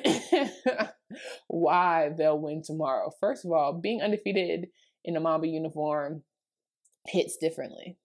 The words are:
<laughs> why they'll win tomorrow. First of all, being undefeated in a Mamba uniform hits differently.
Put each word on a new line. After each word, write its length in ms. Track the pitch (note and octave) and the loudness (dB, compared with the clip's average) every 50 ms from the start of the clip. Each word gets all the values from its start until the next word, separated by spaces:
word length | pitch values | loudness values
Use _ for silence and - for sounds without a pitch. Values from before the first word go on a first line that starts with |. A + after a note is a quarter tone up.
| - A#3 - A#3 - - - D#4+ C4+ A3 - - - | 4 2 2 0 0 2 2 2 2 0 -4 -2 0
<laughs> 800 | B3+ B3 - G#3+ - - _ _ - - - - - - - - | 0 0 0 -2 -4 -6 _ _ -20 -18 -14 -14 -14 -14 -14 -10
why 640 | - - E3 E3+ E3 F3+ F3 F3+ F3+ E3+ E3 D#3 D3 D#3+ E3 | -6 -2 2 4 4 6 6 6 4 4 4 2 2 2 2
they'll 220 | D#3 D#3 D3+ D3+ | 4 4 4 2
win 220 | D#3 D3 D3+ D#3+ D#3 | 0 -4 -6 -6 -6
tomorrow. 480 | - D3+ D#3+ D#3 C3+ C3 A2 F#2 D#3 - - | -6 -4 -2 0 0 0 0 -2 -4 -4 -2
First 240 | - G#3+ C4+ - - | -2 -2 -2 -2 -2
of 80 | F3+ | 0
all, 220 | E3 D#3 C#3+ C#3 C#3+ E3+ | 2 2 2 2 0 -2
being 220 | E3 G#3 A#3 A3+ | -2 -2 -2 0
undefeated 640 | - G#3+ G#3 G#3 - G3 F#3+ G3+ F3+ E3+ E3 E3+ E3+ - _ _ _ _ _ _ | 0 0 0 0 0 0 0 0 2 0 0 -2 -4 -8 _ _ _ _ _ _
in 140 | - E3+ E3+ | -6 -4 -2
a 40 | D#3 | 0
Mamba 280 | D#3+ E3 D#3+ D#3 D#3+ E3 | 0 2 2 2 0 0
uniform 760 | D#3+ D#3 D#3+ D#3 D#3 D#3 D3+ D3+ D3+ D3+ C#3+ C#3+ D#3 D3+ - _ _ _ _ _ _ _ _ _ _ _ _ _ _ _ _ | -2 -2 -4 -4 -4 -4 -2 -2 0 -2 -2 -4 -8 -10 -14 _ _ _ _ _ _ _ _ _ _ _ _ _ _ _ _
hits 320 | - - F#3 - - - - | -2 0 0 0 0 -2 -4
differently. 580 | D#3+ D#3+ D#3+ D3+ C3 - - - - - F#3 _ _ | -4 -4 -2 -4 -8 -10 -12 -14 -16 -16 -18 _ _